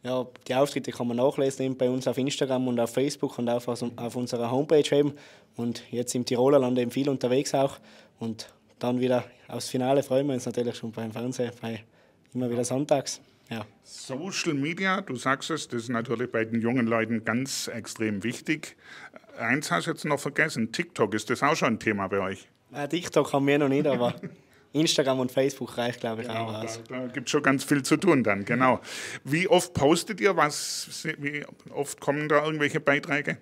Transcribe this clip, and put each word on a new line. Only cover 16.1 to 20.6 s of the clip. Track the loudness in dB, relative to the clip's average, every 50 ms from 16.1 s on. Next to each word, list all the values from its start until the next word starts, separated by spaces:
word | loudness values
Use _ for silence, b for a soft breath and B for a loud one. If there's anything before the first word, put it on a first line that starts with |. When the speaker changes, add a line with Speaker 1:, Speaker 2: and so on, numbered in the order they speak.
| -2 -2 -2 -2
Speaker 2:
bei | 0 -2 0
den | 0 -2 -2
jungen | 0 0 2 2 2
Leuten | 2 2 0 0 0 -2 -2 -2
ganz | -2 -2 -2 -2 -4 -6 -6 -6
extrem | -8 -8 -10 -10 -12 -6 -4 -2 -2 -2 -2 -4
wichtig. | -6 -6 -6 -4 -4 -4 -4 -4 -14 -16 B B B B B B B B -20 _ -20 -12
Eins | -6 -2 0 0 0 0 0
hast | -2 0 0
du | -2
jetzt | -6 -4 -2
noch | -2 -2 -2
vergessen: | -2 -2 0 0 0 2 2 -2